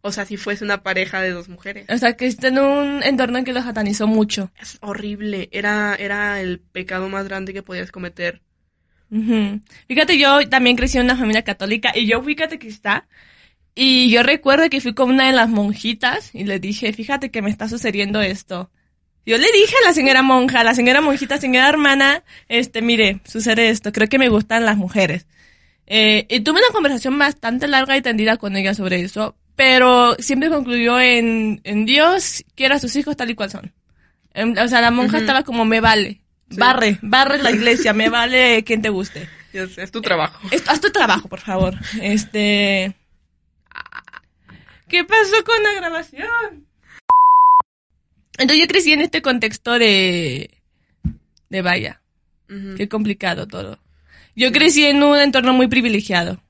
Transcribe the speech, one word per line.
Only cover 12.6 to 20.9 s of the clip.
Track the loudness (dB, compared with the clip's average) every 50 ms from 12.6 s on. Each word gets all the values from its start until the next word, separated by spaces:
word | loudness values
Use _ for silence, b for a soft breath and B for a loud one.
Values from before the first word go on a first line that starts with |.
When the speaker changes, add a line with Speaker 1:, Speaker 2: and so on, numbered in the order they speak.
| -14 -18 -18 -10 _ -4 -4 -4 _ b b b b b b b b b b b _ _ _
Speaker 2:
Y | 2 2 4 4 4 4 4
yo | 4 4 4
recuerdo | 2 0 0 2 2 4 4 2 2
que | 0 -2
fui | -4 -6 -2
con | 0 0 2
una | 2 2 2
de | 2 4
las | 2 2 2
monjitas | 2 0 -2 -2 -4 -6 -6 -6 -6 -2 -4 -4 -4 -4 -10 -12 -14
y | -10 -8
le | -6 -6 -6
dije, | -6 -6 -6 -4 -6 -6 -6
"Fíjate | -6 -6 -6 -6 -6 -6 -8
que | -8 -6
me | -6 -6
está | -6 -6 -8 -10
sucediendo | -8 -6 -6 -4 -4 -4 -4 -2 -2 -2
esto". | -2 -4 -6 -8 -12 _ -12 -12 -12 _ _ _ _ _ _ _ _ _ _ _ _
Yo | -2 0
le | 2 2 4
dije | 6 6 4 4 4 4 4
a |
la | 4 4
señora | 4 2 4 4 4
monja, | 4 4 4 4 4 2 2 2
a | 2
la | 2 2
señora | 2 2 4